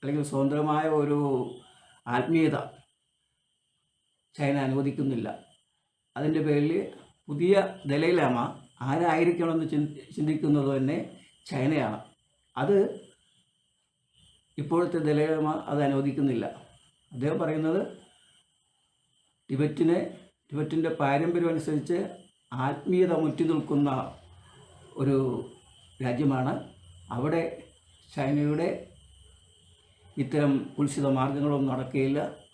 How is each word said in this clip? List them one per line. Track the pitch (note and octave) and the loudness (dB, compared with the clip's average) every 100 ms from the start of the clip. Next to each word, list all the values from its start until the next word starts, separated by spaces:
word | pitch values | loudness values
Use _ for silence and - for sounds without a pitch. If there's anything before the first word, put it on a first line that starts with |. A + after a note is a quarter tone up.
അല്ലെങ്കിൽ | C3+ D3 C#3+ | -4 -4 -2
സ്വതന്ത്രമായ | C#3 C#3 D3 D3+ D3+ D#3+ D#3 | 0 0 2 0 0 2 2
ഒരു | D3 D3 C#3+ C3 B2 - - - _ _ - B2 | 2 2 2 0 -4 -10 -20 -20 _ _ -4 -2
ആത്മീയത | C3 E3 D#3+ - - - _ _ _ _ _ _ _ _ _ _ _ _ _ _ _ - | 2 2 2 0 -6 -16 _ _ _ _ _ _ _ _ _ _ _ _ _ _ _ -4
ചൈന | C#3+ C#3 C3 | -2 0 0
അനുവദിക്കുന്നില്ല. | C3 C#3 - C3+ A#2+ G2+ - - _ _ _ _ _ _ - | 0 -2 -2 -2 -2 -6 -10 -16 _ _ _ _ _ _ -4
അതിൻ്റെ | D3+ D#3 D3+ | -2 0 2
പേരിൽ | D3 D3 F3 - - - _ - | 2 2 0 -4 -12 -20 _ -10
പുതിയ | D3 F3 G3 F#3+ - C#3+ | -2 4 4 4 -4 -2
ദലൈലാമ | C#3+ E3 F3+ C#3 B2 C#3 - - _ B2+ | 0 2 4 2 0 -2 -6 -20 _ -4
ആരായിരിക്കണമെന്ന് | D3 F3 D#3+ E3+ E3+ E3+ D#3+ D#3 | 0 2 2 2 2 0 0 0
ചിന്തി-, | D3+ D3 - - - | 0 -2 -4 -14 -4
ചിന്തിക്കുന്നത് | D3+ D3+ D#3 D3 C3+ C#3 | -2 0 4 4 4 2
തന്നെ | C3 E3 - - - _ - | 0 -2 -6 -14 -20 _ -8
ചൈനയാണ്. | C#3+ C3 D#3 A#2 G#2+ - _ _ _ _ - | 0 2 2 0 -4 -12 _ _ _ _ -4
അത് | F#3 G3+ A3 - - _ _ _ _ _ _ _ _ _ _ _ _ _ _ - | 2 4 2 -2 -16 _ _ _ _ _ _ _ _ _ _ _ _ _ _ -8
ഇപ്പോഴത്തെ | D3 E3 F3 E3+ D3+ | -2 0 2 0 2
ദലൈലാമ | D3+ D3+ D#3+ D3+ D#3 - | 2 2 2 0 -2 -2
അത് | D3 C#3+ | 0 2
അനുവദിക്കുന്നില്ല. | C#3 C#3 C3+ C#3 A#2 G#2 - - _ _ _ _ | 2 0 0 0 0 -4 -8 -20 _ _ _ _
അദ്ദേഹം | B2+ C#3 D#3+ | -6 -4 -2
പറയുന്നത് | E3 D#3 D#3+ F3 - - - _ _ _ _ _ _ _ _ _ _ _ _ _ _ | -2 -2 0 0 -2 -10 -20 _ _ _ _ _ _ _ _ _ _ _ _ _ _
ടിബറ്റിനെ, | C3 D3 D3 D#3+ F3 D#4 - - _ _ | 0 0 2 2 2 0 -10 -20 _ _
ടിബറ്റിൻ്റെ | C#3+ D3+ D#3+ D#3+ D#3 | -6 -4 0 -2 0
പാരമ്പര്യം | C#3 C#3+ E3+ F3 E3+ | 2 2 2 0 0
അനുസരിച്ച് | D#3+ - D3+ - F3 G#3 - - _ _ B2+ | 0 -2 -4 -2 -2 -2 -8 -20 _ _ -4
ആത്മീയത | C3 C#3+ - F3+ F3+ E3 | -2 -2 0 4 4 4
മുറ്റി | D#3 - D#3+ | 0 0 0
നിൽക്കുന്ന | D#3 - D3 C#3+ C3 - - - - - - - - - - | 0 0 2 2 0 -6 -12 -20 -20 -20 -20 -20 -20 -20 -2
ഒരു | C3+ C3+ C3 A#2 - - _ - - - | 2 2 2 -2 -6 -14 _ -20 -20 -6
രാജ്യമാണ്. | B2+ A#2+ C#3+ C3 D3+ F3+ - - - - - A#2 | -4 2 2 2 0 -2 -8 -20 -20 -20 -10 -4
അവിടെ | C#3+ E3 E3 - - _ _ _ _ | 0 0 -2 -6 -18 _ _ _ _
ചൈനയുടെ | - C#3 D3 D3 D3+ F3 - - - - - - - _ _ _ _ _ _ - - | -6 -2 0 0 0 -2 -4 -10 -20 -20 -20 -20 -20 _ _ _ _ _ _ -18 -8
ഇത്തരം | B2+ D3+ D3 C3+ - | -2 2 2 2 0
കുൽസിത | - C#3+ - C#3 C3 | -2 -2 0 0 2
മാർഗങ്ങളൊന്നും | C3 C#3+ C#3+ C#3+ C3+ | 0 0 0 0 0
നടക്കുകയില്ല. | B2+ B2+ C#3+ C3+ C#3+ E3 - - | -2 -4 0 0 0 -2 -8 -20